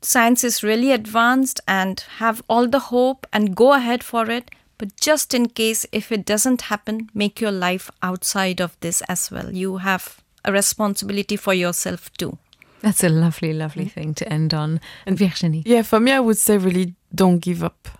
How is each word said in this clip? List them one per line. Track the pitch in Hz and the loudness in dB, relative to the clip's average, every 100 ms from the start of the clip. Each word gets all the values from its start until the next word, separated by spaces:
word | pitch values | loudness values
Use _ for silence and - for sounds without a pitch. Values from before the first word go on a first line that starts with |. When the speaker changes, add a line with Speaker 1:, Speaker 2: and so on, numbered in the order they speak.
Speaker 1:
Science | - 254 233 247 | 0 2 4 4
is | 247 226 | 0 -2
really | 208 220 254 | 0 2 2
advanced, | 262 214 220 233 262 262 - - | 2 0 0 2 2 0 -2 -4
and | 190 190 190 - - | -2 -2 -4 -12 -4
have | 226 220 - | -2 -4 0
all | 226 240 | 2 2
the | 220 - | 0 0
hope | 247 254 269 - | 0 2 0 -4
and | - 208 185 | 0 0 4
go | 247 | 6
ahead | 277 240 240 | 6 2 -2
for | - 233 220 | -2 -4 -2
it. | 233 247 - _ _ | -4 -8 -20 _ _
But | 208 - | -12 -4
just | - 302 - 254 | 0 2 2 0
in | 233 | 0
case, | - 220 220 - | 0 0 0 -4
if | - - | -6 -4
it | 220 185 | -6 -2
doesn't | 208 254 247 - | 0 2 0 -2
happen, | - - 220 220 | -6 -4 -8 -6
make | 208 208 - | -2 -2 0
your | 220 | -4
life | 196 180 185 - - | -2 -2 -2 -6 -8
outside | 185 185 - 202 190 180 | -6 -4 -4 -2 -2 -2
of | 175 _ | -4 _
this | 170 170 - | -6 -6 -4
as | 180 - | -6 -6
well. | - - | -8 -8
You | 185 190 190 | -6 -4 -4
have | 185 185 - - _ _ | -2 -4 -4 -20 _ _
a | - | -2
responsibility | 196 202 - 214 202 196 202 202 208 | 0 0 0 -2 -2 -4 -4 -4 -4
for | - | 0
yourself | 185 175 170 - 175 - - | 0 0 -2 -6 -8 -12 -10
too. | 180 - _ _ _ _ | -8 -8 _ _ _ _
Speaker 2:
That's | 214 196 | 0 2
a | 180 | 4
lovely, | 160 170 160 165 | 4 2 0 -4
lovely | 156 156 147 185 | -4 -6 -6 -8
Speaker 3:
Mm. | |
Speaker 2:
thing | - 156 151 | -8 -8 -8
to | - | -4
end | 156 160 156 | -2 0 0
on. | 151 160 - - - | -2 -4 -6 -16 -4
And | 190 | 0
Virginie? | 196 - 170 156 160 | 0 0 -2 -2 2
Speaker 3:
Yeah, | 233 | 2
for | 214 220 | 4 4
me, | 240 | 4
I | 269 | 4
would | 233 214 | 2 2
say | - 208 | 4 4
really | 185 180 180 175 _ | 4 0 -2 -6 _
don't | 165 190 175 | 2 4 4
give | 170 170 | 0 -4
up. | 170 _ - - | -6 _ -20 -20